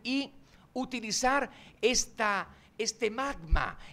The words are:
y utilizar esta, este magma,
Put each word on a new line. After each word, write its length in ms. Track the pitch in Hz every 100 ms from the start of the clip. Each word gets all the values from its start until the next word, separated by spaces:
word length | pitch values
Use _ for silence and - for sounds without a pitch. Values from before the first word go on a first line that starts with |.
y 280 | 233 269 277 - - - -
utilizar 760 | 254 254 247 214 - 254 277 247 - - -
esta, 640 | 233 247 - - 214 196 165 - - -
este 340 | 220 - 220
magma, 640 | 226 277 277 165 - 117 - -